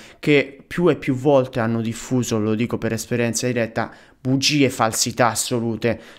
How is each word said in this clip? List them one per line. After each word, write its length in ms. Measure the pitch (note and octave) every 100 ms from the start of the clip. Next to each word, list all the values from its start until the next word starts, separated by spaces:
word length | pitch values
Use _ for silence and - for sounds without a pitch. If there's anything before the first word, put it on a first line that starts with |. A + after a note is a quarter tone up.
| - -
che 440 | - C#3+ C3 - -
più 240 | - F3
e 60 | C#3+
più 160 | D3
volte 460 | B2+ C#3+ C#3 B2+ C3
hanno 220 | A2+ A#2
diffuso, 580 | A2+ A2+ - B2+ A2+ A2+
lo 160 | G#2+ A2
dico 220 | A#2+ A2
per 160 | A2+
esperienza 540 | A2 - A#2+ A#2 A2+ B2
diretta, 440 | A#2+ A2+ A#2 A2 - - _
bugie 460 | B2+ C3+ C3+ D3 C3+
e 40 |
falsità 600 | - A2+ A2 B2 A#2 A#2+
assolute 720 | G#2+ - B2 A#2 G#2+ A#2+ G#2+ -